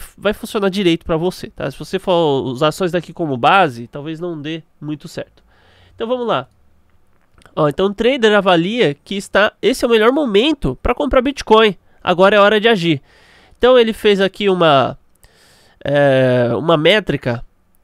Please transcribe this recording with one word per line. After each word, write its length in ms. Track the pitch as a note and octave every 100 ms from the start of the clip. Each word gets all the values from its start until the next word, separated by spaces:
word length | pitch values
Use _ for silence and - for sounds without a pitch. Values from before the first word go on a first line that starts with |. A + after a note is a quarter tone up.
| - _
vai 140 | G3
funcionar 360 | G#3+ - A3 G3
direito 340 | F#3 F3+ E3
pra 120 | - D#3+
você, 320 | F3+ - -
tá? 220 | - C#3+
Se 80 | -
você 200 | D3+ F#3
for 440 | G3 E3+ D#3+ C3+
usar 300 | B2 B2+ D#3
só 120 | -
isso 80 | F#3
daqui 200 | E3+ D#3
como 240 | E3 D#3+ C3
base, 500 | C#3 F#3+ E3+ A#2 A#2+
talvez 340 | D3 C#3+ D#3+
não 200 | F3 D#3+
dê 220 | C#3+ D#3+ - _
muito 260 | D3 D3+ E3
certo. 360 | - - _ _ _ _ _ _
Então 140 | - A3+
vamos 180 | B3 A#3
lá. 220 | D3+ A#2 _ _ _ _ _ _ _ _ _ _
Ó, 140 | - D3+
então 180 | D3 G3
o 80 |
trader 400 | G3 A3+ C#4 A3
avalia 600 | G#3 G3 F3 F3 A#3+ F3 C#3
que 120 | - G3+
está, 360 | - G3 G3+ -
esse 240 | G3 B3+
é 20 | B3
o 40 |
melhor 220 | A3+ A3
momento 640 | C#4 C#4 G3 C#4+ D4+ D3 B2+
pra 120 | -
comprar 260 | B3 D4 C4
Bitcoin. 560 | B3 C4+ - A3 A3 F3 _ _
Agora 340 | - E3+ F#3+ G#3
é 40 |
hora 180 | G3+ G#3+
de 100 | A3
agir. 340 | A3 E3+ C#3+ _ _ _ _ _ -
Então 200 | A#3+ B3+
ele 140 | A3+
fez 260 | G#3 G#3+ G3
aqui 300 | F#3+ - G#3
uma, 500 | F3+ E3 C#3 A#2+ C#3 _ _ _ _ _ _ _ _
é, 680 | - C#3+ C#3+ C3 B2+ B2 A#2+ A#2
uma 220 | D#3 D#3+
métrica 680 | E3 G#3+ F#3+ C#3+ C3 A#2+ - _ _ _